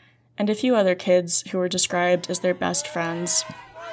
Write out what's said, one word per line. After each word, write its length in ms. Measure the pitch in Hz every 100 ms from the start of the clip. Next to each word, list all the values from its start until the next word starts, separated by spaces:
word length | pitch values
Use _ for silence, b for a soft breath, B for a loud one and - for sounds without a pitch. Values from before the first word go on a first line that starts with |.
| b b b -
and 140 | 208
a 40 |
few 220 | 214 254 240
other 180 | 190
kids 480 | 180 - 180 170 - -
who 80 | 190
were 100 | 180
described 600 | 180 - 180 175 180 175
as 120 | 180
their 140 | 185
best 320 | 180 180 175 -
friends, 560 | 175 170 170 175 - - - - - -